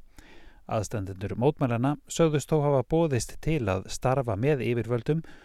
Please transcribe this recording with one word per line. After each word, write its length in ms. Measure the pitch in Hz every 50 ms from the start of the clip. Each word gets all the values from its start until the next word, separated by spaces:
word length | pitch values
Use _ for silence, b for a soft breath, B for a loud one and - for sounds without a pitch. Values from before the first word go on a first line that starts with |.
| - B B B B B B B B B B B B -
Aðstandendur 640 | 113 110 98 - - 107 95 95 95 95 107 98 98
mótmælanna 580 | 107 123 151 - - 143 120 120 113 127 139 147 - -
sögðust 460 | - - - 165 160 147 143 - -
þó 100 | 160 151
hafa 200 | 143 143 139 131 120
boðist 520 | - 160 165 170 156 131 117 - - - -
til 220 | - 151 160 147 113
að 220 | 98 92 95 - -
starfa 460 | - - - 127 131 139 127 117 101
með 240 | 101 123 147 156 131
yfirvöldum 600 | 107 117 120 117 104 110 123 117 - - 156 165 - B B B